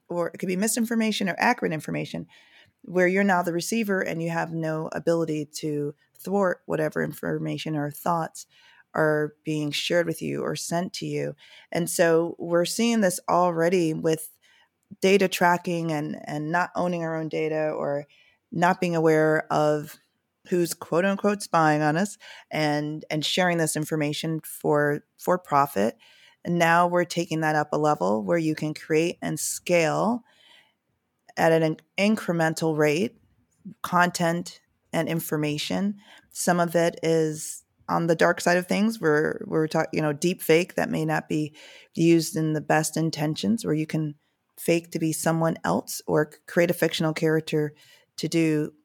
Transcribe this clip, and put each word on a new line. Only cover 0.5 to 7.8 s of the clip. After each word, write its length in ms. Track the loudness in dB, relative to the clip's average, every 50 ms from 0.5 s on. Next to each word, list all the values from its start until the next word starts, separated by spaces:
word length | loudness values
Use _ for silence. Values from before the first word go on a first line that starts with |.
| -2
misinformation 720 | -2 -2 -2 0 -2 -2 -2 0 0 0 0 0 -2 -2 -4
or 80 | -2 0
accurate 340 | 0 0 2 0 -2 -4 -4
information 540 | -4 -6 -6 -6 -6 -6 -6 -8 -10 -12 -12 -16 -20 -20 _ _ -20 -20 _ _ _ -16
where 240 | -4 0 2 2
you're 180 | 4 4 2 2
now 180 | 2 2 2 0
the 100 | 0 -2
receiver 480 | -4 -4 -2 -2 -2 -2 0 -2 -2
and 220 | -2 -4 -4 -4 -4
you 80 | -4
have 220 | -4 -4 -4 -4 -4
no 360 | -4 -4 -4 -4 -4 -6 -6 -8
ability 520 | -4 0 0 0 2 0 -2 -2 -4 -6
to 500 | -8 -10 -8 -6 -4 -4 -4 -4 -6 -8 _ _ _ _
thwart 440 | -16 -8 -4 -2 0 0 0 -2 -4 _
whatever 360 | -6 -4 -2 -2 -2 -2 -2 -4
information 760 | -4 -4 -6 -6 -6 -4 -4 -4 -6 -6 -6 -6 -6 -4
or 140 | -4